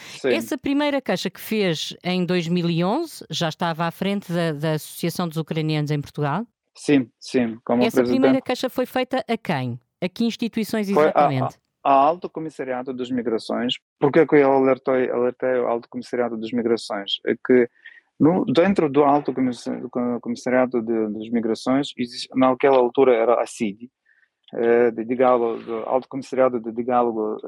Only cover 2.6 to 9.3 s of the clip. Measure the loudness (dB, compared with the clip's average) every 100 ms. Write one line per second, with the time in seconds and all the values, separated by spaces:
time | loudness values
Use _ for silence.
2.6 | 0 0 0 -2 -4 -10 -12 -4 -4 -2
3.6 | -4 -2 -4 -4 -4 -4 -4 -2 -2 -2
4.6 | -2 -2 -6 -6 -6 -4 -4 -6 -6 -4
5.6 | -2 -2 -2 -2 -4 -4 -4 -4 -6 _
6.6 | _ -6 2 2 2 _ -4 -2 -2 -4
7.6 | -2 0 2 2 2 2 4 2 0 -4
8.6 | -4 -4 -4 -4 -2 -4 -4